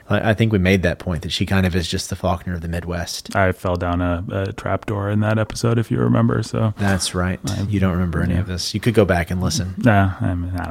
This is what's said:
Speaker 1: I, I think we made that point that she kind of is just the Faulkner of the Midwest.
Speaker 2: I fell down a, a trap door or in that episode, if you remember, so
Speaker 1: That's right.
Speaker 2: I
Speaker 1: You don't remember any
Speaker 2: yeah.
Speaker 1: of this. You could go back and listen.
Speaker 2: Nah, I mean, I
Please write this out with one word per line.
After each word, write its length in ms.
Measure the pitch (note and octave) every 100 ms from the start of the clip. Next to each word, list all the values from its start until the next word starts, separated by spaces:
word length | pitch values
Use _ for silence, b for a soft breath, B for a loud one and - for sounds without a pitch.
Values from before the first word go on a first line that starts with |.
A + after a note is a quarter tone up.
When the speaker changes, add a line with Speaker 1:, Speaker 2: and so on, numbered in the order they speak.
| -
Speaker 1:
I, 180 | G#2 A2
I 20 | G#2+
think 160 | A2+
we 80 | G#2+
made 240 | F#2 G2
that 160 | F2 -
point 240 | - E2
that 80 | -
she 160 | - G2
kind 180 | G2 F#2
of 100 | F2+
is 120 | E2
just 240 | F#2+ -
the 40 | F#2+
Faulkner 380 | F2+ F2+ -
of 80 | F2
the 60 | E2+
Midwest. 680 | F2 E2+ F2 E2 - - G2+
Speaker 2:
I 160 | F#2
fell 240 | F2+ F#2+ F2+
down 220 | F2+ F2
a, 220 | F2+ E2+ G2
a 220 | G2+ G2
trap 320 | - G2 F#2+ -
door 140 | G#2
or 100 | G2+
in 100 | G#2+
that 160 | G#2+ A2
episode, 380 | G#2+ - A2+ A#2
if 100 | A2+
you 60 | B2+
remember, 420 | A#2+ A#2+ A#2 A#2
so 300 | A2 A2+ A2 -
Speaker 1:
That's 360 | G2+ F#2+ - F2+
right. 240 | F2+ F#2 -
Speaker 2:
I 120 | G2
Speaker 1:
You 160 | G2+ G2
don't 120 | F#2+
remember 280 | F2+ F2+ E2
any 120 | F2 F2
Speaker 2:
yeah. 60 |
Speaker 1:
of 60 | F#2+
this. 260 | F2+ -
You 60 | G#2
could 140 | B2+
go 120 | A2 F#2
back 260 | F2 E2
and 100 | F2+
listen. 320 | F2+ - F#2 F#2+
Speaker 2:
Nah, 360 | B2+ G2+ F#2+ F#2
I 120 | G#2 F2+
mean, 200 | F2 F2+
I 100 | E2+